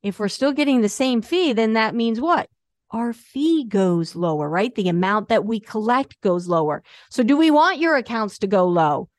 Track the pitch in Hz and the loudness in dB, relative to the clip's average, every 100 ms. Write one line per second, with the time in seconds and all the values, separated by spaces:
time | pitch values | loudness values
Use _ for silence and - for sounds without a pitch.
0 | 202 190 202 - 269 285 285 254 208 - | -8 -4 -6 -2 -2 0 2 2 0 0
1 | 262 240 - 349 339 220 226 226 220 233 | 0 0 0 0 0 2 2 2 0 -2
2 | 233 226 311 339 - _ _ _ _ 226 | -2 -2 0 0 -2 _ _ _ _ -6
3 | 233 233 _ 262 311 330 233 196 185 170 | -6 -8 _ -4 0 0 0 0 2 0
4 | 165 170 170 151 147 170 233 240 180 175 | -2 -4 -2 -2 -2 -2 -2 -2 -2 0
5 | 180 214 208 226 202 226 - 220 214 240 | 0 -2 0 -2 0 -6 -6 -6 0 -2
6 | - - 202 180 175 170 151 147 _ - | -2 -4 -2 -2 0 0 0 -4 _ -20
7 | _ - 233 285 320 294 339 359 330 294 | _ -2 2 4 4 6 4 2 0 0
8 | - 233 214 - 196 196 180 175 156 135 | -2 -4 -4 -4 0 2 2 2 0 -2
9 | - | -6